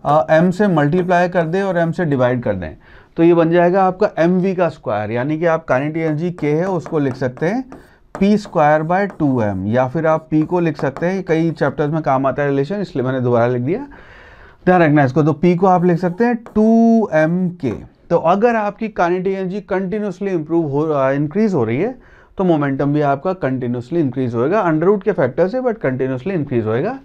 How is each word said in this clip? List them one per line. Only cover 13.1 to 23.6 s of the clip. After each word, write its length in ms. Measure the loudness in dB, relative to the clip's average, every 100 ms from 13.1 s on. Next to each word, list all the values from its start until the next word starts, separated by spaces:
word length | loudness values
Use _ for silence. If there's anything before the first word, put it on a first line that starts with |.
| -2
दोबारा 260 | 0 2 2
लिख 160 | 0
दिया, 240 | -2 -4 -8 -18 -20 -20 -20 -20 -20 -6 0
ध्यान 160 | 4
रखना 220 | 4 4
इसको। 180 | 2 2
तो 100 | 0
पी 240 | 2 2 2
को 100 | 2
आप 180 | 2
लिख 140 | 2 0
सकते 260 | -2 -2
हैं 120 | -2 -2
टू 720 | -4 0 2 4 4 4 2
एम 360 | 2 0 0 -4
के। 440 | -4 -6 -6 -10 _ -2
तो 60 | 0
अगर 400 | 2 2 2 0
आपकी 320 | -4 -6 -6
काइनेटिक 500 | -2 0 0 -2 -4
एनर्जी 220 | -4 -6
कंटिन्यूअसली 680 | -6 -4 -4 -4 -6 -6 -4
इम्प्रूव 360 | -4 -2 -2 0
हो, 260 | -2 0
आ, 180 | 0 0
इंक्रीज 440 | 0 -2 0 0
हो 100 | 0
रही 120 | 0 -2
है, 220 | -4 -6 -16 -20 -12 -2
तो 60 |
मोमेंटम 480 | 2 2 0 0 0
भी 80 | 0
आपका 320 | 0 0 -2
कंटिन्यूअसली 680 | -4 -4 -2